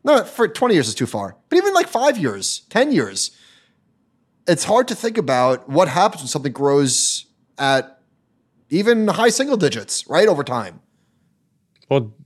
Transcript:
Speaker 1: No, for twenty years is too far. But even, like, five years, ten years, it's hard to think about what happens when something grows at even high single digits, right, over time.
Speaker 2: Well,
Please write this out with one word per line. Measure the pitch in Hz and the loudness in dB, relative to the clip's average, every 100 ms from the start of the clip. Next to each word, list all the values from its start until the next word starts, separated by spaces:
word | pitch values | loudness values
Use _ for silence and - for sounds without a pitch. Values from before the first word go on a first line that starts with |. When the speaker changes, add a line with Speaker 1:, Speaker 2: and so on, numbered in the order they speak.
Speaker 1:
No, | 277 285 | 2 2
for | 269 - 220 | 0 -2 -4
twenty | - 247 180 | 0 0 2
years | 110 | 0
is | - | -4
too | 123 | -6
far. | 107 98 - _ | -6 -10 -12 _
But | 349 | 0
even, | 403 | 2
like, | 381 - | 2 0
five | 226 277 233 | 0 0 0
years, | 135 98 - - - | -2 -4 -8 -10 -4
ten | 220 294 | 0 2
years, | 208 101 98 - - _ _ _ _ _ _ _ _ _ _ - | 0 -2 -4 -8 -10 _ _ _ _ _ _ _ _ _ _ -2
it's | - | -2
hard | - 233 240 | 2 0 0
to | 226 | -4
think | 226 226 | -4 -4
about | 139 127 127 127 - | 0 2 2 0 -2
what | 143 180 | 0 2
happens | 156 202 175 | 2 0 0
when | 127 | -8
something | 147 135 | -6 -6
grows | 123 139 143 135 - - - - _ _ - | -2 2 2 2 0 -2 -6 -12 _ _ -4
at | 139 131 - _ _ _ _ _ _ _ _ | 0 0 -2 _ _ _ _ _ _ _ _
even | 165 208 233 208 | 0 2 2 2
high | 180 233 | 2 2
single | 220 277 233 | 2 0 0
digits, | 143 110 98 - - | 0 -2 -8 -10 -2
right, | 156 214 | 2 4
over | 147 | 2
time. | 123 123 95 82 _ _ _ _ _ _ _ _ _ _ - | -2 -6 -8 -14 _ _ _ _ _ _ _ _ _ _ -2
Speaker 2:
Well, | 139 110 - | -2 -2 -10